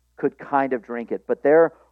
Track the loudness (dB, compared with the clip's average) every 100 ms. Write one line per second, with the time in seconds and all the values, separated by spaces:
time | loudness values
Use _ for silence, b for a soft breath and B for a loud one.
0 | _ -6 -6 -6 -4 -4 -2 -6 -8 -12
1 | -10 -10 -6 -4 2 4 2 b b